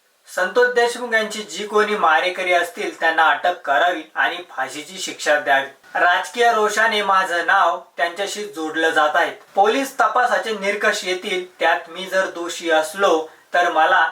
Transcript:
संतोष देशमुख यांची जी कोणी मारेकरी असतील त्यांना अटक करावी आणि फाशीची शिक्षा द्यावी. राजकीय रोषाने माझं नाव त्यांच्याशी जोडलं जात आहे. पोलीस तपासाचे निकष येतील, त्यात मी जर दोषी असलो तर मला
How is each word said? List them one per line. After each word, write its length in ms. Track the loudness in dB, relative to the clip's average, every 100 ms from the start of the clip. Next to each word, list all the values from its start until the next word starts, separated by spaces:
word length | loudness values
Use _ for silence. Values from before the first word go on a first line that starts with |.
| _ _ -10 -4
संतोष 380 | 0 2 2
देशमुख 400 | 4 0 -2 -2
यांची 280 | -2 -2 -6
जी 260 | -10 -8 -2
कोणी 280 | 0 2 2
मारेकरी 580 | 2 2 0 -2 0
असतील 460 | 0 0 -6 -8 -2
त्यांना 260 | -2 2 2
अटक 360 | 2 0 -2
करावी 420 | -2 0 2 -2 -6 -4
आणि 220 | -4 -4 -10
फाशीची 480 | -8 -8 -8 -14 -12
शिक्षा 420 | -10 -6 0 0
द्यावी. 280 | 2 0 0 -10 -8 0
राजकीय 560 | 2 2 -2 2 2
रोषाने 480 | 4 2 2 0 2
माझं 440 | 2 2 2 -2 2
नाव 340 | 4 4 0 -8 -6
त्यांच्याशी 460 | -4 -4 -6 -6
जोडलं 460 | -10 -8 -6 -2 0
जात 260 | 2 2 2
आहे. 160 | -2 -4 -6 2
पोलीस 440 | 2 2 -2 0
तपासाचे 520 | 0 2 2 0 -2
निकष 520 | -4 -4 -2 0 -2
येतील, 560 | -2 -4 -4 -6 -6 -2
त्यात 300 | 0 0 -4
मी 160 | -12 -4
जर 240 | -2 -2
दोषी 420 | -4 -8 -6 0
असलो 560 | 0 0 0 2 2 -2 -12 _
तर 180 | 0 0
मला 400 | 2 2 4 2